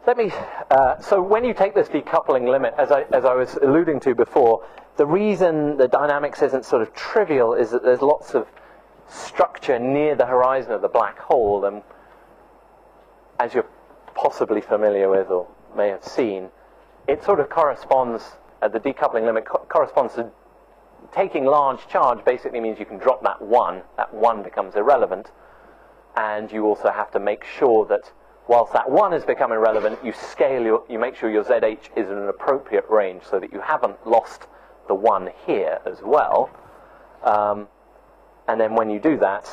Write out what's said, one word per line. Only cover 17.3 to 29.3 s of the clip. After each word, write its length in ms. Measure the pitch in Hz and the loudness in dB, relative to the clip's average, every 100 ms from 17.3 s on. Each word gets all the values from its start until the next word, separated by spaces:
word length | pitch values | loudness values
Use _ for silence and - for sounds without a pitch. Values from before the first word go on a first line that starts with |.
| 190 | 0
of 100 | 139 | 0
corresponds, 840 | - 151 120 - 135 123 110 - - - _ | 0 0 -2 0 0 0 -4 -10 -20 -20 _
uh, 60 | 107 | -4
the 120 | 110 | -2
decoupling 440 | 139 - 143 117 | -4 -2 -2 0
limit 220 | 113 113 - | 0 -2 -2
co-, 200 | - - | -6 -2
corresponds 460 | - 135 - 117 - | 0 2 0 -2 -6
to 140 | 117 _ _ _ _ _ _ _ - | -10 _ _ _ _ _ _ _ -8
taking 320 | - 196 160 131 | -4 -2 0 2
large 420 | 147 139 123 - | 2 2 -2 -4
charge 360 | 190 139 117 - | 0 2 2 -2
basically 340 | 127 139 120 | -2 -6 -6
means 180 | 113 104 | -6 -8
you 80 | 101 | -12
can 120 | 98 | -2
drop 260 | 113 123 | -2 0
that 180 | 104 95 | -4 -6
one, 400 | 104 117 92 92 - - | 0 0 0 -6 -12 -8
that 180 | 107 | -8
one 300 | 107 113 110 | 0 0 0
becomes 320 | 95 - 98 101 | -6 -8 -4 -2
irrelevant, 560 | 117 135 101 92 110 - - - - - - - _ - | 2 2 2 -4 -10 -20 -20 -20 -20 -20 -20 -20 _ -6
and 340 | 107 107 110 | -4 -6 -8
you 140 | 110 107 | -2 -2
also 240 | 104 107 | 0 -2
have 200 | 101 101 | -2 -4
to 100 | 104 | -4
make 260 | 101 104 - | -4 -6 -10
sure 400 | - 139 110 104 | -2 2 2 2
that 260 | 104 - _ _ _ - | -2 -4 _ _ _ 0
whilst 240 | 120 110 | 2 2
that 180 | 120 123 | -2 0
one 220 | 151 202 | 2 2
has 100 | 160 | 0
become 300 | - | -4